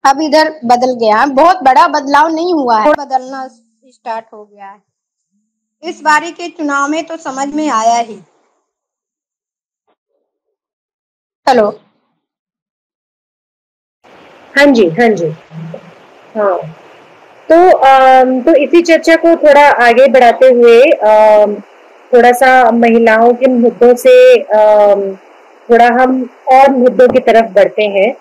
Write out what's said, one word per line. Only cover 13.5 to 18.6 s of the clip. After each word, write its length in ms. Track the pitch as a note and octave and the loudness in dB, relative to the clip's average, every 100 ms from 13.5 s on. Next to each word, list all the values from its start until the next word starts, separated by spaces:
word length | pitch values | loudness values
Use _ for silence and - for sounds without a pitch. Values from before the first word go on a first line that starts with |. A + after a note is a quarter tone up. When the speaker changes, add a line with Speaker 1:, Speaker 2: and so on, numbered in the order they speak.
| _ _ _ _ _ _ _ _ _ _ C4+ | _ _ _ _ _ _ _ _ _ _ -2
Speaker 2:
हाँ 80 | C#4+ | 0
जी, 240 | A#3+ F3 | 0 -2
हाँ 200 | E3 A#3 | -2 -2
जी। 180 | G3 D#3+ D#3 _ D#3+ D#3+ E3 - _ _ _ _ A3 | -2 -8 -10 _ -20 -18 -20 -20 _ _ _ _ -6
हाँ। 240 | G3+ F3 E3 E3 _ - _ _ _ _ - | -4 -6 -10 -20 _ -20 _ _ _ _ 0
तो, 260 | E4 F4+ - | 2 4 2
अम, 640 | C4+ C4+ C4 C4 B3+ C4 | 2 2 4 2 2 -2
तो 140 | B3 | 0
इसी 260 | E4+ | 0